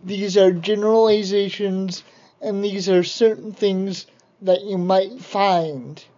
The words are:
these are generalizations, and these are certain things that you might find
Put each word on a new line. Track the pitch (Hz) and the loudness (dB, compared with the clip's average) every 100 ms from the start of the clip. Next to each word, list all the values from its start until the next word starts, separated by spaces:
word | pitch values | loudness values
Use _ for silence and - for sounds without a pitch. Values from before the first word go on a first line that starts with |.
these | 185 196 202 190 | -8 -6 0 4
are | 190 | 4
generalizations, | 180 170 208 214 220 220 214 196 202 196 - 202 190 190 175 - _ _ _ | 4 -2 0 2 4 4 4 2 0 -2 -2 -4 -2 -4 -8 -14 _ _ _
and | - 196 | -6 -4
these | 202 196 185 | -4 -4 2
are | 185 | 2
certain | 175 - 190 214 214 | 2 2 2 2 -10
things | 196 202 190 196 180 - _ _ _ | -4 -2 0 -4 -8 -14 _ _ _
that | 190 180 | 0 0
you | 202 190 | 0 -4
might | 175 190 196 247 | 0 0 0 -8
find | 180 202 202 180 160 143 123 156 - | -8 0 2 2 0 -6 -12 -18 -20